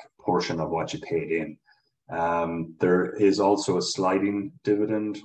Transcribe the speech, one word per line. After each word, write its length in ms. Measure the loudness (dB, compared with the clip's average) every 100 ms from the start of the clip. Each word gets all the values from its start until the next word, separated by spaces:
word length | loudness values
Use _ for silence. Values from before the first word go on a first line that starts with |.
a 180 | -12 _
portion 380 | -2 0 0 -4
of 100 | -2
what 240 | -4 -4
you 60 | -8
paid 300 | -4 -4 -2
in. 280 | -4 -4 -12 _ _ _ _ -10
Um, 680 | -4 -2 -2 -2 -4 -6 0
there 360 | 2 4 2 4
is 220 | 4 4
also 380 | 4 2 2 0
a 60 |
sliding 680 | 0 0 2 2 0 -2 -6 -4
dividend 560 | 0 2 2 -2 -4 -8